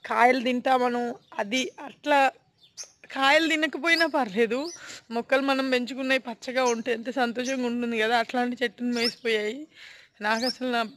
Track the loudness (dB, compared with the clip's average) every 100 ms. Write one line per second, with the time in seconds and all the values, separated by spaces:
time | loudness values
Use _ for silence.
0 | -2 4 6 4 0 0 2 2 2 0
1 | -4 -8 _ -8 -4 -2 -4 -8 -18 -10
2 | 0 4 4 0 _ _ _ -20 -20 _
3 | -12 0 4 4 4 0 0 -2 0 2
4 | 2 0 -2 0 0 0 -4 -10 -18 -18
5 | _ -6 0 2 2 0 2 0 -2 -6
6 | 0 0 -2 -12 -6 0 0 0 -2 -4
7 | -4 -2 -2 -2 -4 -2 -2 -2 -2 0
8 | 2 2 2 -2 -2 -2 -4 -4 -4 -2
9 | -2 -2 -2 -2 -2 -6 -12 -18 -20 -20
10 | -20 _ -2 0 -2 -4 -2 -2 -2